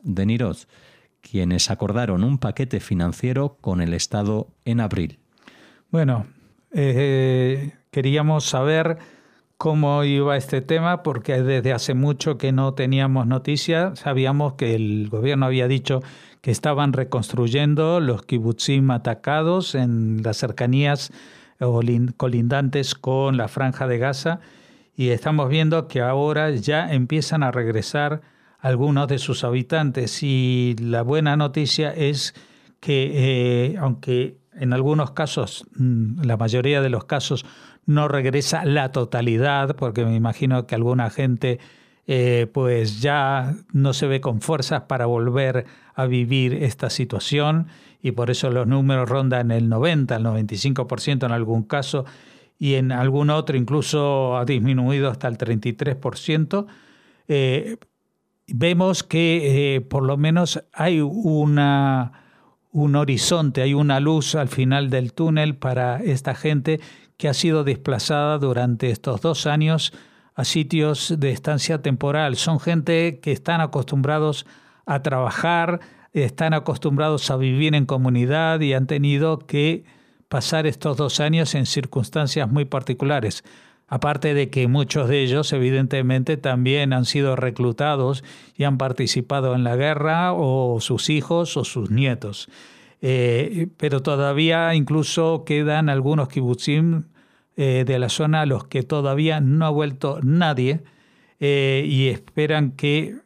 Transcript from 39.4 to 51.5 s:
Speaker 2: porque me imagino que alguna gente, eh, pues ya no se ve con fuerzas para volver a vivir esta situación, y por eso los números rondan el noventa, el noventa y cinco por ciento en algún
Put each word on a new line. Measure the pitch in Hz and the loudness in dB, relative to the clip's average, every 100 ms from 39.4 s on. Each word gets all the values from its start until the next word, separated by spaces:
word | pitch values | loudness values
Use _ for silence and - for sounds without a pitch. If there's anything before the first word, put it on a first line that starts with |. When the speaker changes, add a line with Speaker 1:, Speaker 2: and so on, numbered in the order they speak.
| 139 143 139 135 | 2 0 -2 -2
Speaker 2:
porque | 127 107 | -4 -2
me | 117 | 0
imagino | 113 113 104 135 127 123 | 0 0 0 0 0 -2
que | |
alguna | 113 117 127 113 | -2 0 0 -2
gente, | - 135 120 131 123 - - _ _ - | -2 -2 0 -2 -4 -8 -20 _ _ -4
eh, | 131 123 120 113 | 0 2 2 0
pues | - 127 120 110 107 | 0 0 2 0 -2
ya | 139 147 135 139 131 165 - | 0 2 0 0 -2 -6 -2
no | 143 135 | 2 2
se | 131 143 | 2 0
ve | 135 | 0
con | 135 113 | -2 -4
fuerzas | - 156 - 147 | -2 -2 -2 -4
para | - 135 120 | -2 -2 0
volver | 120 117 123 135 127 123 - - | 0 0 0 0 -2 -4 -12 -14
a | - | -4
vivir | 131 123 120 135 127 | 0 0 0 2 0
esta | 123 139 - 120 | 0 -2 -2 -6
situación, | - 127 104 - 147 147 160 165 - - _ | -4 -4 -4 -2 0 2 0 -2 -8 -20 _
y | 139 | -6
por | 117 120 | -2 -2
eso | 123 135 | -2 0
los | 123 113 | 0 2
números | 135 135 131 123 | 2 2 2 0
rondan | 135 135 123 117 | 0 0 0 0
el | 113 113 | 0 2
noventa, | 113 151 160 123 117 | 2 2 2 0 -2
el | |
noventa | 113 110 107 | -2 -2 -4
y | 104 | -4
cinco | 139 127 123 | -2 -2 -4
por | 123 | -4
ciento | - 139 123 | -2 -2 0
en | |
algún | 117 113 | -2 0